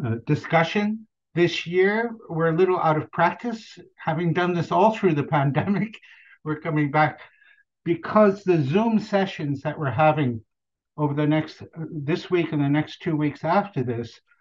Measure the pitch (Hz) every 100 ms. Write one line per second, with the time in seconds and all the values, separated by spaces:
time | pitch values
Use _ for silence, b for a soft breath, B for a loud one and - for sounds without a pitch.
0 | 127 117 - 147 - 160 165 214 208 220
1 | - _ _ 160 170 170 165 180 196 214
2 | 233 226 - 160 165 160 185 180 160 156
3 | 151 - 170 185 240 220 - - - -
4 | - 156 175 156 180 175 - 170 214 220
5 | 190 147 139 147 143 131 98 196 220 -
6 | B B B B 151 151 170 151 143 151
7 | 151 - - b b b b _ 165 165
8 | - 214 208 196 180 165 131 185 226 214
9 | - 196 190 - 147 139 151 151 143 110
10 | 156 151 131 113 - _ _ _ _ -
11 | 147 139 151 156 156 - - 165 160 160
12 | 139 175 - 180 160 147 139 147 151 -
13 | 180 156 151 143 156 175 202 143 123 117
14 | 120 - _ _